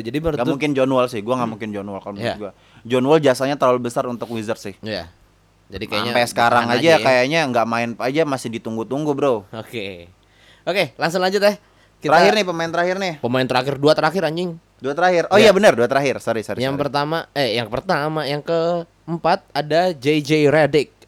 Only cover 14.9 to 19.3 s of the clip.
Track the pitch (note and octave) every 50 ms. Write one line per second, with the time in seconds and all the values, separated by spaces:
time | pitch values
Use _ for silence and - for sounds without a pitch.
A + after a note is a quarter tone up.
14.9 | C#3+ D#3+ F3 F#3 F3+ E3+ D#3+ - F#3 G#3 A3 G#3+ F#3+ F#3+ G#3 G3+ C#3 A2+ A#2+ A#2
15.9 | C3 C3+ C#3+ C3+ A2 G#2 - A#2+ A2 A2+ G#2 - G2+ G#2+ B2 C3+ C#3 C#3 C#3+ C#3
16.9 | B2 C#3+ D3 D3+ D#3+ E3 - - _ C#3+ C#3 A#2 G#2 A#2+ A#2+ G#2 A2+ B2+ - F#3+
17.9 | F3 D3 C#3+ D#3 D#3 D#3 D3 C3 C#3+ D3 - - E3 E3 E3 E3+ F3 E3+ E3 -
18.9 | _ _ _ - E3+ E3+ - E3